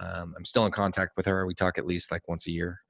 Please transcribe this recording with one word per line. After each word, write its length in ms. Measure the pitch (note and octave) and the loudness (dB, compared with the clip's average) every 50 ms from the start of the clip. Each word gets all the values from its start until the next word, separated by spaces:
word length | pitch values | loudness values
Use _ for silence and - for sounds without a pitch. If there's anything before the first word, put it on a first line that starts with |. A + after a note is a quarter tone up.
Um, 340 | F#2 F2 F2+ F2 F2 E2+ E2+ | -10 -8 -8 -8 -8 -10 -10
I'm 80 | F2 E2+ | -6 -4
still 220 | - - A#2+ A2+ | 2 4 4 4
in 60 | G2+ F2+ | 4 4
contact 440 | - G2+ F#2+ F2 G2 F#2+ F2+ - | 2 0 0 2 0 -2 -2 -2
with 100 | - - | -2 0
her. 200 | G2 F#2+ F#2+ F#2+ | 2 2 2 2
We 80 | F2+ F2+ | 0 0
talk 240 | - F#2+ F2+ - E2+ | 2 2 2 2 0
at 80 | - | -2
least, 240 | F2 F2 F2 - - | 0 0 0 0 0
like, 160 | E2 F2 - | -2 -4 -4
once 200 | - E2+ E2 - - | -4 -6 -4 -4 -4
a 20 | |
year 300 | E2+ E2+ F2 F2 F2 - _ _ | -2 -2 -2 -4 -4 -8 _ _